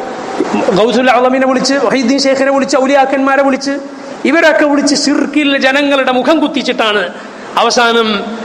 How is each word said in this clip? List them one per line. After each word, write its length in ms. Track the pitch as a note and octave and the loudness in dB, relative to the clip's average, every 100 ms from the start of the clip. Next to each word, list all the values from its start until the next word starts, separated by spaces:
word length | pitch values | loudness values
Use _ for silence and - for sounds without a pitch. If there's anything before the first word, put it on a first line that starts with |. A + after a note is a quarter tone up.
| - - - - - G#3+ - | -6 -10 -10 -4 -4 -2 0
ഗൗസുൽ 360 | F#3+ A3+ A#3 B3+ | 2 2 2 2
അളമിനെ 360 | A#3+ B3+ C4 C4 | 2 2 2 0
വിളിച്ച്, 280 | B3+ - | 0 0
വഹീദ്ദീൻ 440 | C#4 A3+ B3+ A#3 C#4 | 0 0 0 0 0
ഷേഖിനെ 320 | C4+ C4+ C4+ | 0 0 2
വിളിച്ച്, 260 | C#4 C4 C#4 | 0 0 0
ഔലിയാക്കന്മാരെ 680 | C4 C#4+ C4+ C#4 C4+ C4+ | 2 2 2 0 0 2
വിളിച്ച്, 360 | C#4 C4+ C#4+ C#4 C#4+ - - - | 2 0 -4 -6 -8 -14 -14 -6
ഇവരൊക്കെ 400 | A#3 D4+ E4 D4+ | 0 2 4 4
വിളിച്ച് 300 | D4+ C#4+ C#4+ | 2 2 0
ശിർക്കിൽ 640 | C#4 - D4+ - D4 C#4+ C4+ | 0 0 0 0 0 0 0
ജനങ്ങളുടെ 540 | C4 C4+ C#4+ C#4 B3+ | 0 0 0 0 0
മുഖം 280 | B3+ C4 D#4+ | 0 2 2
കുത്തിച്ചിട്ടാണ് 680 | C4+ - A#3 B3+ A3+ G#3 F3+ - - - - - | 0 -2 -4 -2 0 0 -4 -8 -16 -16 -8 -2
അവസാനം 680 | A3+ A3+ A#3 A#3 A3 G#3 G3+ A3 | 0 2 2 2 0 -2 -6 -8